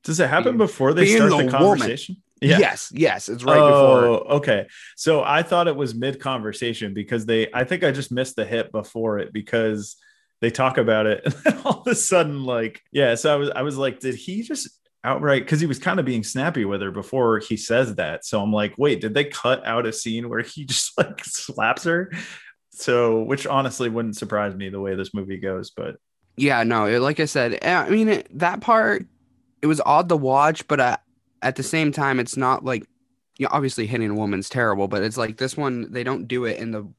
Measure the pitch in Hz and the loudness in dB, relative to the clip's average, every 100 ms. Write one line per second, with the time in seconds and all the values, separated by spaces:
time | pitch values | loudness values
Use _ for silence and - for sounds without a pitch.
0 | - 156 139 156 247 240 208 - 135 156 | -2 0 4 4 2 2 0 2 2 4
1 | 196 220 214 - 131 131 190 170 - 127 | 6 6 6 4 2 4 4 4 0 -4
2 | - 185 _ _ 139 175 - - - 135 | -10 -14 _ _ 4 6 4 0 -8 0
3 | 160 92 - 120 127 151 147 143 135 127 | 0 0 -6 -4 4 6 8 8 8 8
4 | 120 110 - 143 139 104 95 - - - | 6 2 2 0 2 0 -2 -16 -20 -4
5 | - 151 - 151 165 180 170 143 135 113 | 2 2 2 0 2 2 2 0 -4 -2
6 | 135 135 135 127 107 104 120 113 104 98 | -4 -4 -6 -4 -6 -4 -6 -4 -6 -8
7 | 101 117 110 113 110 123 131 180 165 135 | -4 -4 2 2 2 -2 -2 2 0 0
8 | 135 127 131 - 104 117 - 110 104 117 | -4 -4 -4 -4 -4 -4 -4 -6 -6 -4
9 | 113 104 92 107 104 120 110 107 101 - | -4 -2 -6 -8 -2 0 0 -2 -6 -16
10 | _ _ _ _ 117 117 131 131 113 107 | _ _ _ _ -2 2 0 2 2 2
11 | 107 104 156 - 311 - 277 - 262 226 | 2 0 -2 0 -2 0 -4 -2 -2 -2
12 | - 180 151 143 131 120 113 - _ 139 | 2 2 2 -4 -4 -2 -4 -8 _ 2
13 | 131 117 156 147 143 - 147 135 135 127 | 2 4 2 2 0 -2 -4 -2 -4 -2
14 | 131 120 - 202 233 302 - _ _ _ | -6 -6 -8 -8 -6 -8 -10 _ _ _
15 | 120 - 147 139 - 151 165 127 185 185 | -4 -2 2 0 2 0 0 -2 -2 0
16 | 131 120 104 131 156 151 98 98 98 92 | 0 -2 -4 -4 -2 -2 -2 -2 -4 -6
17 | 95 131 120 107 - 110 - 117 123 101 | -6 0 2 2 -2 -8 0 0 0 -2
18 | 80 82 - 107 101 107 104 - 143 104 | -6 -6 -4 -2 0 0 -2 0 0 0
19 | 110 123 143 - 120 127 113 117 113 110 | -2 -2 -4 -4 -2 -2 -2 -2 -2 -6
20 | 113 113 117 113 117 - 135 123 - - | -6 -6 -6 -6 -8 -12 -6 -4 -4 -2
21 | - 208 - - - - 113 123 170 170 | -2 -4 -12 -10 -10 -2 -2 0 -2 -2
22 | 185 - - - - _ _ - - 123 | -4 -10 -14 -18 -20 _ _ -8 0 2
23 | 117 113 113 139 - 135 131 - 120 113 | 4 2 0 -4 0 0 -2 -4 -4 -2
24 | 113 104 101 107 104 95 98 98 98 95 | -6 -8 -4 -2 -2 -6 -10 -8 -6 -6
25 | 95 101 98 95 95 95 - - 80 - | -6 -8 -8 -8 -6 -6 -10 -10 -12 -12
26 | _ _ _ - 143 123 113 113 104 120 | _ _ _ -2 0 2 2 2 2 2
27 | 135 151 151 143 120 - - 180 - 214 | 0 0 -2 0 -2 -2 0 0 2 2
28 | 220 196 - - 175 202 - 226 220 - | 2 0 -4 -2 -2 -2 2 2 2 -2
29 | - _ _ _ _ _ 151 151 - 147 | -6 _ _ _ _ _ 0 0 4 2
30 | 180 160 131 135 151 156 - 143 123 - | 4 2 4 4 4 2 -2 2 2 0
31 | _ _ _ _ 131 127 135 160 151 143 | _ _ _ _ -4 -2 -2 0 0 0
32 | 139 131 120 - 127 131 131 120 - _ | 0 0 -2 -2 0 0 -2 -6 -8 _
33 | _ _ _ - 135 147 135 123 110 120 | _ _ _ -6 -2 0 -2 -4 -4 -2
34 | 110 104 104 98 98 127 117 98 98 104 | -2 -2 -2 -4 -4 0 0 0 -2 -2
35 | 107 120 113 110 127 151 143 123 113 123 | -2 -4 -6 -4 -6 -4 -4 -4 -8 -8
36 | 123 135 117 123 120 - 113 107 104 | -6 -6 -4 -4 -4 -6 -8 -8 -12